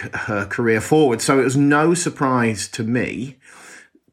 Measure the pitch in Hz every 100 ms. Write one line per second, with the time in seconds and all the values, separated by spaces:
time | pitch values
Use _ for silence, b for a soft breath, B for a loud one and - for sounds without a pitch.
0 | - - - 107 98 - 117 113 - 156
1 | 151 113 - 135 127 135 143 147 160 175
2 | 156 131 139 127 117 104 - - 113 123
3 | 98 - 135 - B B B B B B
4 | _